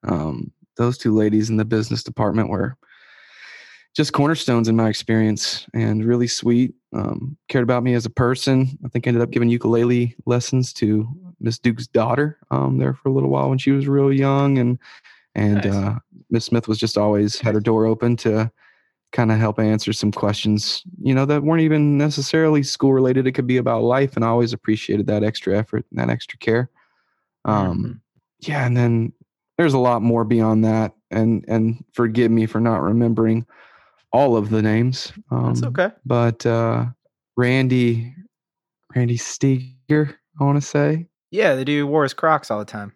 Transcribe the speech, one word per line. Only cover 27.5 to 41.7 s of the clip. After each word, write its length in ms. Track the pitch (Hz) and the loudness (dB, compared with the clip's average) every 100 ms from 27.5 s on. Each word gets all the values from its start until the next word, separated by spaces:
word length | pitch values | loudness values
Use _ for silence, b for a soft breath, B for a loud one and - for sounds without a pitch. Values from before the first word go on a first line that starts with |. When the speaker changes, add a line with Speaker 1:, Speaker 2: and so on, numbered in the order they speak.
| 107 95 87 | 0 0 -2
Speaker 2:
Mm-hmm. 80 | 92 - _ _ _ _ - | -6 -8 _ _ _ _ -6
Speaker 1:
yeah, 140 | 147 127 | -4 0
and 100 | 123 | 2
then 360 | 120 117 113 - _ _ _ - | 2 2 -2 -6 _ _ _ 0
there's 160 | 170 | 2
a 60 | 135 | 4
lot 240 | 123 120 | 2 2
more 200 | 113 117 110 | 2 2 2
beyond 380 | 117 110 110 110 | 2 4 4 2
that, 280 | 110 110 - _ | 2 -2 -6 _
and, 340 | 104 110 113 - | -2 0 0 -2
and 360 | 113 113 117 - | -2 0 -4 -10
forgive 360 | - 117 110 117 | -2 -2 2 2
me 140 | 113 110 | 2 0
for 140 | 113 | 0
not 240 | 117 110 | 0 0
remembering 640 | 78 113 117 117 113 113 117 b b b b b b | 0 2 2 2 2 0 -4 b b b b b b
all 240 | 120 139 113 | 2 2 2
of 140 | 104 | 0
the 120 | 110 | 0
names. 500 | 107 110 123 127 - - - | 2 2 0 -2 -10 -16 -6
Speaker 2:
That's 320 | 123 120 120 | -4 -2 -2
Speaker 1:
Um, 80 | 120 | -2
Speaker 2:
okay. 220 | 123 190 - | -2 -2 -4
Speaker 1:
but, 400 | - 120 117 113 | -2 0 0 0
uh, 420 | 120 117 117 117 117 123 _ _ _ - | -2 0 0 -2 -4 -8 _ _ _ -2
Randy, 760 | 123 131 131 127 120 117 117 147 196 _ _ _ _ _ _ - | 0 2 2 2 2 0 -4 -12 -20 _ _ _ _ _ _ -2
Randy 220 | 120 120 | 0 -2
Steger, 1000 | - - 139 131 127 - _ 151 151 - _ 151 | -6 -2 0 0 -4 -18 _ 0 0 -6 _ -4
I 40 | |
wanna 180 | 139 143 | 0 0
say. 440 | 143 147 147 156 170 _ _ | 0 -2 0 -2 -6 _ _
Speaker 2:
Yeah, 240 | 185 202 | 0 2
the 100 | 135 | 2
dude 180 | 131 | 0